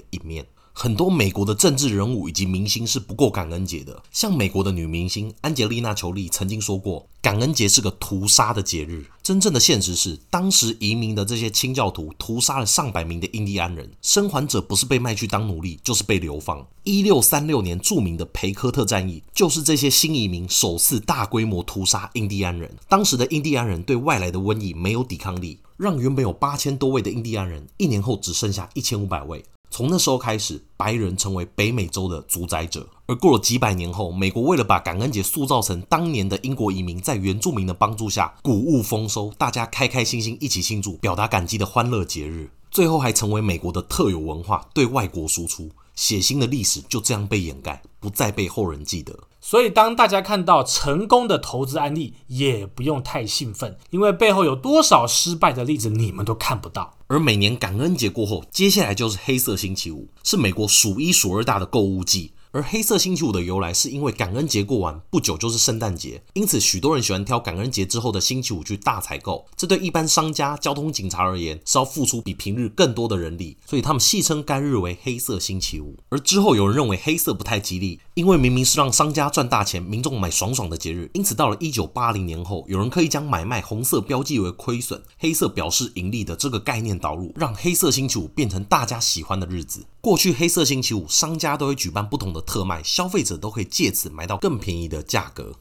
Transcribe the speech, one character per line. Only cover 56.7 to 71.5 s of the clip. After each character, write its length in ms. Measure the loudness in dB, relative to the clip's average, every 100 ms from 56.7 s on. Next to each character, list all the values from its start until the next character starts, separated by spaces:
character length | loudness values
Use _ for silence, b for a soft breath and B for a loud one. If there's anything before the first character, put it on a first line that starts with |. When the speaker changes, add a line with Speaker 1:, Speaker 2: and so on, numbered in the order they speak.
| -8 -8 -10 -2
Speaker 1:
而 140 | 2
每 160 | 4 4
年 200 | 2 0
感 220 | -4 0
恩 180 | 0 2
节 140 | 0
过 160 | 0 -2
后， 180 | -2 -6
接 180 | 2 4
下 160 | 4
来 120 | 2 2
就 120 | 0
是 120 | -2
黑 140 | -2 0
色 180 | 0 -2
星 200 | -2 -4
期 160 | -6
五， 160 | -10 -14 -8
是 120 | -2 2
美 160 | 2
国 160 | 2 2
数 320 | 4 4 2
一 120 | 2
数 240 | 4 4 0
二 80 |
大 160 | 0 0
的 60 | 0
购 140 | 2
物 220 | 2 2
季。 280 | 0 -2 -2 -12 -8
而 100 | -4
黑 220 | -2 -2
色 160 | 2 2
星 160 | 2 0
期 80 |
五 80 | 2
的 100 | 0
由 180 | 0 0
来 140 | 0
是 160 | 0 0
因 140 | 0
为 80 | -4
感 200 | -2 -2 -2
恩 120 | 0
节 160 | 0
过 140 | 0 0
完 240 | -2 -4 -2
不 100 | 0
久 160 | 0 -2
就 140 | -2
是 80 | 0
圣 220 | 0 0
诞 160 | -2 -4
节， 260 | -8 -14 -10
因 120 | -4 0
此 140 | 2
许 200 | 2 2
多 140 | 2
人 100 | 2
喜 80 | 0
欢 140 | -2 0
挑 140 | -2
感 180 | -2 -4
恩 140 | -4
节 120 | -2
之 160 | -2 -2
后 120 | -2
的 100 | -2
星 180 | -2 -2
期 140 | -4
五 100 | -6
去 140 | -6 -4
大 240 | -2 -2
采 160 | -4 -8
购， 260 | -6 -6 -8 -8
这 80 | 0
对 140 | 2
一 100 | 2
般 180 | -2 2
商 240 | 2 2
家、 240 | 0 -2 -2
交 140 | -4
通 220 | -2 -4
警 160 | -4 -6
察 140 | 0
而 160 | 0 0
言 200 | -4